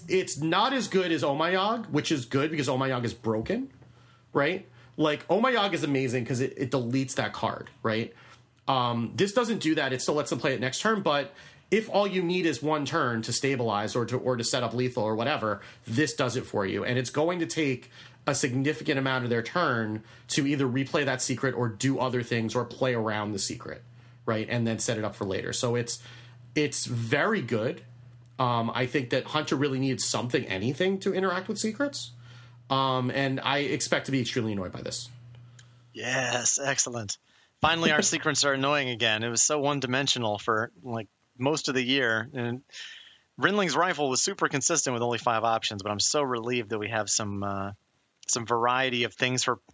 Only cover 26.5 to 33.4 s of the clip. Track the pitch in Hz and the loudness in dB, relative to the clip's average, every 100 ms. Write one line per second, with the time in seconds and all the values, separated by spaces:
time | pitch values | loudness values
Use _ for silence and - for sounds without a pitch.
26.5 | - 147 - - 120 113 143 180 220 127 | 0 0 0 -4 -4 0 2 2 0 0
27.5 | 110 120 185 - - - - - - 127 | 0 0 -4 -12 -20 -20 -20 -18 -2 2
28.5 | 120 113 117 127 156 123 131 - 151 - | 2 0 0 0 0 0 -2 0 -2 0
29.5 | 135 143 131 135 123 - 107 123 135 117 | 0 0 0 0 0 0 0 0 0 0
30.5 | 95 113 127 185 190 196 185 190 180 190 | -2 -2 2 0 2 0 0 0 -2 -4
31.5 | 214 220 220 285 - - - - - - | -4 -4 -2 -4 -4 -10 -14 -20 -20 -20
32.5 | - - 135 135 127 127 135 139 131 | -20 -2 0 2 2 0 0 -2 -2